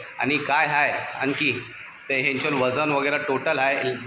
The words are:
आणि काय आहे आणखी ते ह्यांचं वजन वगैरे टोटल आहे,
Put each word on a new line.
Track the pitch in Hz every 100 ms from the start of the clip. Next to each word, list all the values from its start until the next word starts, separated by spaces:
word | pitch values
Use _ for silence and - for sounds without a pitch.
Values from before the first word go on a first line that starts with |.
| - -
आणि | 123 147
काय | - 143 151
आहे | 147 139 - - -
आणखी | 135 143 151 113 - - - - -
ते | 135
ह्यांचं | 143 131 151 143
वजन | 127 131 151
वगैरे | 143 139 143
टोटल | 143 131 160 147
आहे, | 135 139 127 123